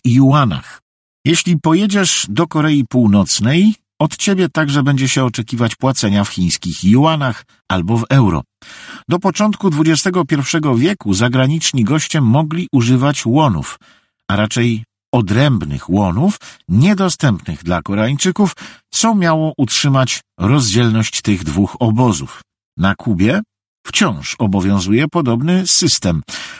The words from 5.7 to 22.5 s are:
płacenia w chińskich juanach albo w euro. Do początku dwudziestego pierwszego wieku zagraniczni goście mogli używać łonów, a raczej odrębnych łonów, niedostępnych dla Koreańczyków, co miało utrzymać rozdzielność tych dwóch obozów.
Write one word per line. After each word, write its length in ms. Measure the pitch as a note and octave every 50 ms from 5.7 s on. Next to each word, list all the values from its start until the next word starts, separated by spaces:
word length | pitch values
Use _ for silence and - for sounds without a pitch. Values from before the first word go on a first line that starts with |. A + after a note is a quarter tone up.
| -
płacenia 480 | - - C3+ C3 - - - G#2 G#2 G2+
w 60 | -
chińskich 540 | - F#2+ F2+ E2+ - - - F2+ D#2 - F2+
juanach 640 | F#2+ A2+ C3 D3 D#3+ D#3+ D3+ C#3+ B2+ A2+ - - _ _ _ _ -
albo 280 | F#2 F#2 E2 F#2+ A#2
w 80 | A2+ A#2 -
euro. 340 | C3 C3+ A#2+ F#2+ E2 C#2 - _ _ _ - - - - - - - - - -
Do 100 | E3+ F3+
początku 500 | - G3 D#3 - G#3 G#3+ G#3 - G3 F#3+
dwudziestego 560 | D3+ D3 D#3 D#3+ D#3+ C#3+ - G3 F3+ F3+ D#3
pierwszego 500 | - D#3+ C#3+ C3+ - - E3 D3+ D3 B2
wieku 380 | A#2 C#3 F#3+ G#3 - - G#2 F#2+
zagraniczni 720 | F#2+ A#2+ B2 B2 C3 C3 C3+ D#3 E3 - - - C3 A2
goście 380 | G#2 D3 D#3 - - - D#3
mogli 460 | C3+ A2 A2 D#3+ D#3 D3+ D#3 F3 F3 -
używać 540 | - C3 A2+ A#2+ C3 B2 C3+ C#3+ C#3+ - -
łonów, 540 | A2+ A#2+ D#3 D#3 C3 F#2 D2+ C#2 - - - _ _ _ _ _ _ _ _ _ -
a 40 | G2
raczej 480 | G2+ G#2+ G#2+ - B2 A#2+ A#2+ A2+ A2 A2+ - _ _ _ _
odrębnych 800 | - B2 G#2+ F2+ G#2 A#2+ C#3+ D3 B2+ F#2+ D#2+ D2 C#2+ C2 - -
łonów, 480 | F2+ G#2 G2+ F2+ E2+ A2+ E3 G#3 G#3 - - - - - _ -
niedostępnych 920 | F2 A2 D3 G3+ G#3 F#3 F#3+ F3 - - D#3+ C3+ G#2 D#2 - - D#2 - -
dla 180 | E2+ F2+ E2+
Koreańczyków, 720 | - - G2+ G#2+ A2 B2+ C#3+ C3+ - F#3 E3+ - G3+ F3 - - - - - - _ _
co 260 | - - - A#3 A3+
miało 380 | G3+ F3 E3 D#3+ D#3 D#3 D#3 -
utrzymać 640 | - C3+ - - - - C#3+ C3+ C3+ C3 B2 - - - _ _ -
rozdzielność 840 | F2 G#2+ C3+ D3 B2 G2 F#2 A#2+ A#2+ A2+ A2 A2+ G#2+ - - -
tych 220 | - A2 G2+ F2+ D#2
dwóch 320 | D#2 C#2+ F#2 G2+ - - -
obozów. 600 | A#2+ A2 G#2+ A#2+ B2+ A#2 F#2 D2 C2+ - - - - _